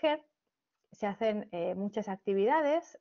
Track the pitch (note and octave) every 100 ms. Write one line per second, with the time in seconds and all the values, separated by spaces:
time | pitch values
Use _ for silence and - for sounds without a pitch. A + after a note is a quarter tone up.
0 | D#4 D4+ - _ _ _ _ _ _ -
1 | G3+ F#3+ A3 G#3 G#3 F3 F3 F#3 G3+ G#3+
2 | G3+ F#3+ - G3 G#3 D#4+ C#4+ D#4+ E4+ -